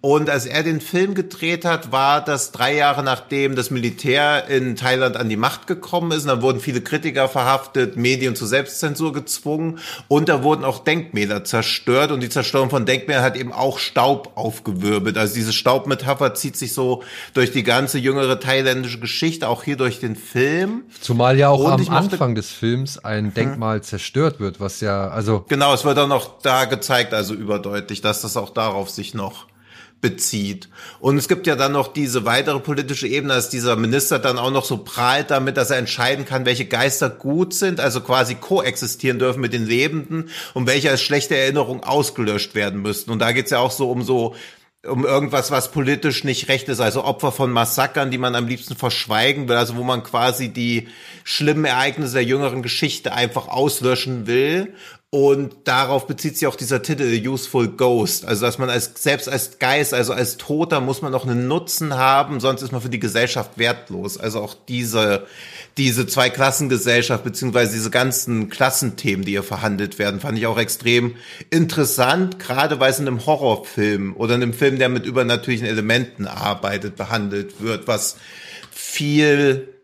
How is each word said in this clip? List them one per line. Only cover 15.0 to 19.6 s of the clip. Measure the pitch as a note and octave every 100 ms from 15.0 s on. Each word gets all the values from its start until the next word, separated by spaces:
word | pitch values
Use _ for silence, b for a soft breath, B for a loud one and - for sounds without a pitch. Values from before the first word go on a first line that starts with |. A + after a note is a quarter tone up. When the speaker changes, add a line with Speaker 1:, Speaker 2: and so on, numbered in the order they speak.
| F#2+ A2
Speaker 1:
Also | G#2+
diese | G2+ A2
Staubmetapher | G#2+ - C3+ C#3 C3+ C3 C#3 C#3
zieht | C3 C#3+ -
sich | B2
so | - B2+ B2 B B B
durch | - B2
die | C3+
ganze | A#2 A#2+ C3+ C#3+
jüngere | B2+ C#3 C3+ B2+
thailändische | B2+ C3+ C3 B2+ B2+ A#2
Geschichte, | A#2 - E3 E3 A#2
auch | A#2